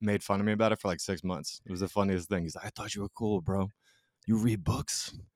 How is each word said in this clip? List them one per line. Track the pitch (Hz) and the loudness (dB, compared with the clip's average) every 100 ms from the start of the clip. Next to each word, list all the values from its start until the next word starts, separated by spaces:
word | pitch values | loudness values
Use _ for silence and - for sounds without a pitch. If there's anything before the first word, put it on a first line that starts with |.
made | 107 101 | 0 2
fun | - 98 | 2 2
of | 104 | 2
me | |
about | 107 110 | 4 4
it | 107 | 4
for, | 101 | 0
like, | 85 | -2
six | - 92 | -2 -4
months. | 92 90 - - | -2 -4 -6 -12
It | - | -8
was | 92 | -4
the | 95 | 0
funniest | 104 98 92 82 | 2 2 2 0
thing. | 98 | -2
He's | 85 82 | -2 -6
like, | 107 | -10
"I | |
thought | - - 101 | -8 -8 -6
you | |
were | 98 | -6
cool, | - 110 104 | -4 0 0
bro. | 82 98 98 - _ _ _ _ - | 2 0 0 -4 _ _ _ _ 0
You | 110 | 2
read | 120 104 | 4 2
books?" | 80 - - - - - - | 0 -2 -2 -6 -6 -12 -18